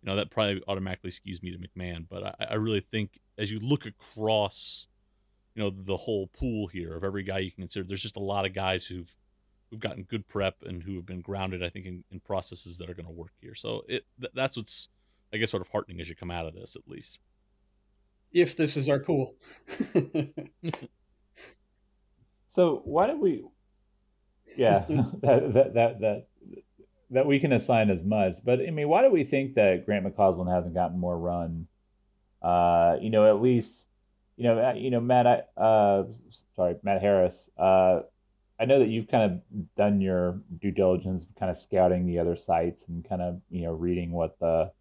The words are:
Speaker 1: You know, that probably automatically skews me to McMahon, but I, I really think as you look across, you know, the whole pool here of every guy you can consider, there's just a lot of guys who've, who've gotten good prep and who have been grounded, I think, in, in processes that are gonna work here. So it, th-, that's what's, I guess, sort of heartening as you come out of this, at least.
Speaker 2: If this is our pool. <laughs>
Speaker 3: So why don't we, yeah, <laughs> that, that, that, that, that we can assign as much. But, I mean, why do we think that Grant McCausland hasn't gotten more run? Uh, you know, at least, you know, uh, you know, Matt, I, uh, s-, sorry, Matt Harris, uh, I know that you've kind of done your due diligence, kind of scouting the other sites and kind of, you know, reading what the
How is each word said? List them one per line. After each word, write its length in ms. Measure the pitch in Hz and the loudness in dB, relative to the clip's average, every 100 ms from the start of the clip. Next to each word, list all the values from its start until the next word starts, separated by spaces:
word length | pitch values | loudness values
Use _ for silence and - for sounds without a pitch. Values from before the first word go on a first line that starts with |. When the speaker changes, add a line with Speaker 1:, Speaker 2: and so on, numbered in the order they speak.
Speaker 1:
You 80 | - | -4
know, 60 | 98 | -4
that 160 | 101 | -4
probably 300 | - 104 98 - | -2 -2 -2 -6
automatically 440 | 95 95 92 95 | -6 -6 -8 -10
skews 320 | - 98 90 | -12 -12 -12
me 80 | 90 | -12
to 60 | 90 | -12
McMahon, 480 | 90 - 90 85 82 | -14 -12 -10 -10 -12
but 140 | 92 98 - | -10 -10 -8
I, 60 | - | -6
I 20 | 107 | -4
really 240 | 110 104 | 0 -2
think 400 | - 110 104 _ _ - | -2 -6 -6 _ _ -10
as 140 | 107 | -8
you 80 | 110 | -6
look 260 | 117 143 110 | -2 -2 -2
across, 1000 | - - - 107 110 101 - - - - _ _ _ _ _ _ | -18 -20 -6 0 0 0 -4 -6 -8 -12 _ _ _ _ _ _
you 80 | - | -6
know, 80 | 101 | -6
the 280 | 95 95 95 | -4 -6 -4
whole 300 | - 104 95 | -2 -4 -4
pool 400 | _ 131 110 98 | _ -6 -4 -6
here 280 | 92 82 82 | -8 -10 -6
of 80 | |
every 180 | 98 101 | -6 -6
guy 160 | 95 95 | -6 -4
you 120 | 95 | -6
can 120 | - | -8
consider, 220 | 90 101 90 | -10 -8 -8
there's 160 | 98 | -8
just 160 | 104 - | -8 -8
a 40 | |
lot 240 | 98 101 95 | -4 -2 -2
of 80 | |
guys 320 | 95 95 95 - | -2 -2 -2 -4
who've, 280 | 90 85 _ _ _ _ _ _ | -12 -14 _ _ _ _ _ _
who've 100 | 110 | -12
gotten 240 | - - | -10 -10
good 240 | 98 113 - | -8 -10 -8
prep 360 | 104 95 - | -4 -4 -6
and 200 | - 92 | -14 -12
who 120 | 85 95 | -10 -12
have 100 | 87 | -10
been 160 | 90 | -14
grounded, 420 | 87 98 95 92 | -10 -6 -6 -6
I 60 | 87 | -8
think, 160 | 92 92 | -8 -14
in, 180 | 90 - | -14 -16
in 80 | 92 | -20
processes 580 | _ 98 - 90 87 85 | _ -6 -6 -14 -14 -14
that 120 | 87 | -14
are 40 | |
gonna 180 | 87 85 | -14 -14
work 220 | 82 85 _ | -16 -18 _
here. 140 | - | -20
So 300 | - 110 113 - | -12 -8 -8 -8
it, 180 | 120 _ _ | -10 _ _
th-, 140 | 123 | -12
that's 240 | 127 131 - | -6 -6 -6
what's, 320 | 107 - - _ _ _ _ | -10 -10 -10 _ _ _ _
I 40 | - | -6
guess, 140 | - | -4
sort 100 | 101 | -4
of 80 | 90 | -4
heartening 300 | 107 - 87 | -8 -8 -12
as 80 | 85 | -14
you 60 | 82 | -12
come 160 | 87 | -8
out 140 | 87 80 | -8 -8
of 80 | |
this, 220 | 87 104 - | -12 -16 -16
at 120 | _ | _
least. 320 | - - - _ _ _ _ _ _ _ _ _ _ _ | -18 -16 -20 _ _ _ _ _ _ _ _ _ _ _
Speaker 2:
If 240 | 175 175 - | 2 2 2
this 220 | 156 151 | 0 0
is 100 | 135 | 0
our 120 | 139 | 0
pool. 340 | 139 151 131 - | 2 0 -2 -8
<laughs> 840 | - - - - - 190 - 160 143 - - _ 170 - 123 _ _ _ _ - - _ _ _ _ _ _ _ _ _ _ | -20 -20 -16 -8 0 0 0 -4 -4 -8 -16 _ -10 -10 -14 _ _ _ _ -20 -20 _ _ _ _ _ _ _ _ _ _
Speaker 3:
So 340 | - 175 143 | 2 4 2
why 240 | - 151 208 | 0 2 2
don't 140 | 302 | 2
we, 240 | 190 123 - _ _ _ _ _ _ _ _ _ _ - | 0 0 -8 _ _ _ _ _ _ _ _ _ _ 2
yeah, 280 | 117 98 92 | 4 4 2
<laughs> 40 | |
that, 640 | - 120 - 135 117 147 | 0 0 0 4 4 6
that, 200 | 117 135 | 4 4
that, 280 | 113 117 - | 4 2 2
that, 260 | 107 107 - _ 95 - _ _ _ _ _ | -2 -2 -8 _ -20 -20 _ _ _ _ _
that 140 | 123 143 | 0 4
we 140 | 139 | 4
can 140 | 147 | 4
assign 360 | 120 113 117 107 | 2 4 4 4
as 140 | 92 | 2
much. 400 | 92 107 95 85 | 2 2 2 0
But, 160 | - 131 | 0 0
I 120 | 170 | 0
mean, 180 | 156 147 | -2 2
why 140 | 175 | 4
do 60 | 269 | 6
we 140 | 185 | 4
think 320 | 139 139 135 131 | 2 -2 0 4
that 300 | 101 90 - | 4 4 0
Grant 200 | 104 92 | -2 -2
McCausland 480 | - 98 87 90 | 2 2 4 0
hasn't 200 | 90 87 | 0 -2
gotten 260 | 87 87 90 | -2 -2 -2
more 180 | 87 87 | -4 -2
run? 500 | 87 87 85 82 85 _ _ _ _ _ _ _ | -4 -4 -6 -8 -12 _ _ _ _ _ _ _
Uh, 560 | 85 87 87 85 85 82 | 0 4 4 6 4 2
you 100 | 110 | 2
know, 160 | 110 107 | 6 6
at 160 | 104 | 6
least, 460 | 123 120 107 - - _ _ _ _ - | 4 2 -2 -12 -18 _ _ _ _ -2
you 80 | |
know, 160 | 120 113 | 0 2
uh, 140 | 127 | 2
you 160 | 110 131 | 0 -2
know, 100 | 123 | -2
Matt, 280 | 120 123 120 | 2 4 6
I, 160 | 123 - - | 4 0 0
uh, 460 | 110 110 101 98 98 | 4 6 6 4 0
s-, 340 | 113 _ - _ - | -8 _ -20 _ -2
sorry, 200 | 90 87 | -2 0
Matt 180 | 98 98 | -2 0
Harris, 480 | 101 98 90 - - - | 4 4 4 0 -18 0
uh, 440 | 95 95 92 90 - _ _ _ _ _ | 4 6 6 4 0 _ _ _ _ _
I 60 | 117 | 4
know 140 | 139 | 4
that 100 | 113 | 4
you've 180 | 113 110 | 0 0
kind 240 | 123 104 | 2 2
of 440 | 90 _ 101 90 - | 0 _ -12 -10 0
done 240 | 104 101 | 2 4
your 400 | 95 92 90 92 - 85 | 2 2 0 -2 -10 -6
due 120 | 101 | -4
diligence, 560 | 95 95 90 92 92 82 - | 2 2 2 -2 -6 -8 -6
kind 100 | 95 | -6
of 80 | 87 | -6
scouting 480 | - 95 90 90 90 | -2 2 4 4 0
the 140 | 87 | 0
other 160 | 85 85 | -2 -2
sites 500 | - 85 85 85 - | 0 0 0 -6 -12
and 200 | 85 - | -12 -8
kind 140 | 92 | -6
of, 180 | 90 87 _ | -6 -8 _
you 120 | 87 | -8
know, 100 | 85 | -6
reading 400 | 80 87 87 87 | -4 -2 -2 -4
what 260 | 85 80 _ | -4 -4 _
the 320 | 85 82 78 _ | 0 2 0 _